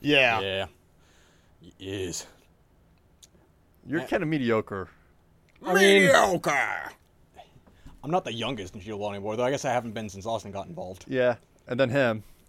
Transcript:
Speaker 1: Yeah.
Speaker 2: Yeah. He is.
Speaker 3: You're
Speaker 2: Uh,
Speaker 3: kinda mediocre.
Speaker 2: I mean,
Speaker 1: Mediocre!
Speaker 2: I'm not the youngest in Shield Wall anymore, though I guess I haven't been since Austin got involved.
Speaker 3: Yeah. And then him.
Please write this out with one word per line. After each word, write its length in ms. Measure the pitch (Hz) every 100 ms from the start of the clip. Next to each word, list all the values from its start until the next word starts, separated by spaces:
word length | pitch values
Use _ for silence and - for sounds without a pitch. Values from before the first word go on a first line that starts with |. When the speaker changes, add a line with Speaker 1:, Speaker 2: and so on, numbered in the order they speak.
Speaker 1:
Yeah. 400 | 135 143 127 110
Speaker 2:
Yeah. 260 | 98 95 92 - _ _ _ _ _ _ _ _
He 140 | - -
is. 480 | 95 98 92 80 - - _ _ _ _ _ _ _ _ - _ _ _ _ _ -
Speaker 3:
You're 140 | 156
Speaker 2:
Uh, 60 | -
Speaker 3:
kinda 180 | 226
mediocre. 640 | 156 160 120 110 - 98 90 - _ _ _ _ _ _
Speaker 2:
I 120 | -
mean, 300 | 185 196 196
Speaker 1:
Mediocre! 880 | 185 - 196 175 165 143 110 92 - - _ _ _ - - - - - - -
Speaker 2:
I'm 80 | 143
not 140 | 180
the 80 | 123
youngest 420 | 113 131 120 92
in 60 | 101
Shield 200 | 95 104
Wall 100 | 104
anymore, 260 | 101 101 110
though 80 |
I 60 | 123
guess 160 | 139 143
I 60 |
haven't 180 | 123 117
been 160 | 110 107
since 160 | 95
Austin 260 | 101 113 101
got 160 | 98 87
involved. 380 | 82 92 98 -
Speaker 3:
Yeah. 280 | 131 123 117 _ _ -
And 100 | 127
then 120 | 131
him. 340 | 139 123 110 - -